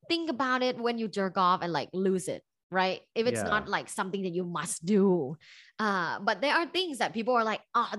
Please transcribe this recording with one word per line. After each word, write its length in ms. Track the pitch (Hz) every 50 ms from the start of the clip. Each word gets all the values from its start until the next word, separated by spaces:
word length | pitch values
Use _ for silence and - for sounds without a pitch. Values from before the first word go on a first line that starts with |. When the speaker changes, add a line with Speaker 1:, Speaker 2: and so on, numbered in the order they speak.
| _ -
Speaker 1:
think 200 | 339 330 339 320
about 320 | 262 220 269 254 254 254
it 160 | 254 254 247
when 200 | 233 233 233 240
you 100 | 226 226 202
jerk 280 | - 202 196 190 170
off 240 | 202 185 180 185 180 170
and, 100 | 175 160
like, 160 | 147 123 -
lose 380 | - 185 196 190 190 180 - 156
it, 140 | 113 76 - _ _ _ _ _
right? 300 | 175 185 185 185 185 - - _ -
If 140 | 240 226
it's 140 | 247 240 220
Speaker 2:
Yeah. 80 | 202 180
Speaker 1:
not, 180 | 208 214 196
like, 220 | 196 202 165 127 -
something 320 | - - 196 190 175 196 190
that 100 | 185 170
you 120 | 175 180
must 400 | 175 170 156 156 175 - - 160
do. 500 | 175 214 196 196 196 180 175 139 127 160 - - - - - - - _ -
Uh, 400 | 220 208 202 185 170 151 120 98
but 180 | 202 226 214 180
there 160 | 262 285 -
are 100 | 330 339
things 340 | 269 - 349 381 339 285 214
that 120 | 214 151
people 220 | 156 233 214 240 254
are 100 | 233 220
like, 160 | 220 208 - - _ -
"Oh, 160 | 240 233 196 226